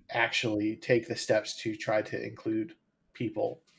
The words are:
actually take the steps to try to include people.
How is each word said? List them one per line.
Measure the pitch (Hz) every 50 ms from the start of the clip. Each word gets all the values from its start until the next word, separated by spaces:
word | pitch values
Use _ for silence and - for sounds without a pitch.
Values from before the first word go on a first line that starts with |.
| - -
actually | - 120 117 113 - - - 113 107 104 104 107 110
take | 110 - - 127 117 117 -
the | 113
steps | - - - 113 107 - - - -
to | - 113 110
try | - - - 110 110
to | 107 - - 104
include | 117 110 110 - - - - 110 - 170 - _ _ _ _ _ _ _
people. | - - 123 107 - 110 110 117 - - _ _ -